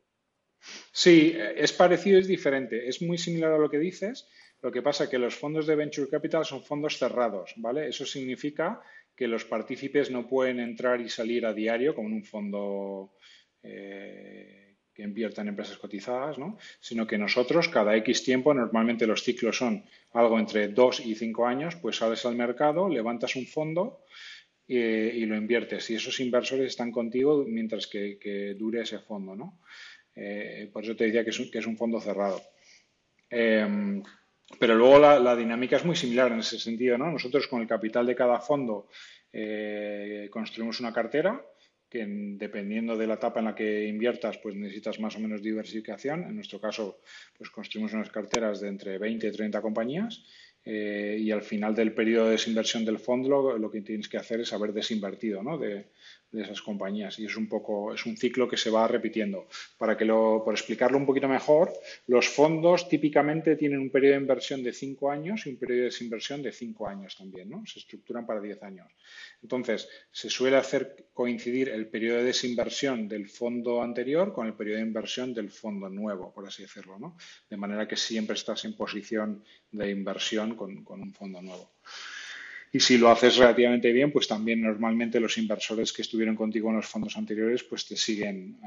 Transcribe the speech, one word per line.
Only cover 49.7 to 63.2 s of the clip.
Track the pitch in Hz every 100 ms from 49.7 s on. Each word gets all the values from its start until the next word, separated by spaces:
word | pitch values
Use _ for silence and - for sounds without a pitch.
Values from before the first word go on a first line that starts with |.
| 110 120 165 226 - - - - _
eh, | 113 107 104 104 104 107
y | 107
al | 107
final | - 107 107
del | 110 110
periodo | 120 110 113 113
de |
desinversión | 110 117 113 107 120
del | 110 104
fondo | - 123 135
lo, | 139 135 113
lo | 107
que | 110
tienes | 101 107 -
que | 107
hacer | - 113
es | 120
haber | 101 107
desinvertido, | 104 - 110 98 98 113 98
¿no? | 120 156
de, | 110 101 - _ - - _
de | 110
esas | 101 101
compañías. | - 101 98 107 95 -
Y | 104
es | 110
un | 107
poco, | 110 - 101 107
es | 110 117
un | 107
ciclo | 120 127 123
que | 117
se | 113
va | 110 113
repitiendo. | 120 110 110 101 95 - - - -
Para | 113
que | 107 110
lo, | 113 110 110
por | 110
explicarlo | 104 - 113 127 139
un |
poquito | 139 135 135
mejor, | 131 - 151 190 - - - -
los | 120 -
fondos | - 151 160 170 175 -
típicamente | 151 156 147